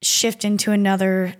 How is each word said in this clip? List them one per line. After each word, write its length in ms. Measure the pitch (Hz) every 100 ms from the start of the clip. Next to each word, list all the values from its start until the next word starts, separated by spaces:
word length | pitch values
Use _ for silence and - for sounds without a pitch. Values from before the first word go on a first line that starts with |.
shift 420 | - - 226 -
into 280 | 208 208 220
another 600 | 208 196 190 190 190 185 -